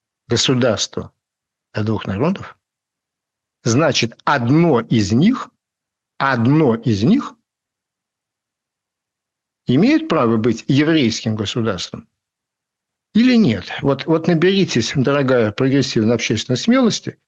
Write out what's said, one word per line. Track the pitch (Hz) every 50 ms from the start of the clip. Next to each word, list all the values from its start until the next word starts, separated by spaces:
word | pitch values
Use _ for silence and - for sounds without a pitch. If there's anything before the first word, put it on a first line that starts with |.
| _ _ _ _ _ -
государства | 117 110 - - 131 123 127 120 101 - - - - 95 90 - _ _ _ _ _ _ _ _ _ _ _ _ -
для | 107
двух | 107 113 107 - -
народов, | - 95 101 139 175 196 - - - - _ _ _ _ _ _ _ _ _ _ _ _ _ _ _ _ _ _ _ _ _ _
значит, | 120 110 139 165 147 - - - - - - _
одно | 160 147 135 117 117 143 165 175 165 135 117
из | 117 - 127 110 101 90
них, | 110 127 170 226 269 - - - _ _ _ _ _ _ _ _ _ _ _ _ _ _
одно | 139 135 131 117 113 127 147 160 156 120 110
из | 113 - 131 107 95
них | 107 160 233 294 - - - _ _ _ _ _ _ _ _ _ _ _ _ _ _ _ _ _ _ _ _ _ _ _ _ _ _ _ _ _ _ _ _ _ _ _ _ _ _ _ _ _ _ _ _ _ _
имеет | - 123 143 208 269 320 311 320 -
право | 165 156 123 113 117
быть | 113 110 120 113 117 - -
еврейским | 135 139 151 160 165 156 131 110 - - - 117 107
государством, | 104 104 - - 127 110 113 95 87 - - - - - _ _ _ _ _ _ _ _ _ _ _ _ _ _ _ _ _ _ _ _ _ -
или | 208 240 254 247
нет? | 226 214 131 107 92 - - - -
Вот, | - 139 139 - -
вот | 165 160 160 160
наберитесь, | 175 175 156 170 185 196 196 175 - - 120 113 - -
дорогая | 143 120 143 139 143 139 127 131 123 110 107
прогрессивная | - - 135 135 135 139 131 - - 117 107 113 120
общественность, | 113 - - 117 107 - - 127 123 -
смелости | 226 247 269 247 208 - - - - - _ _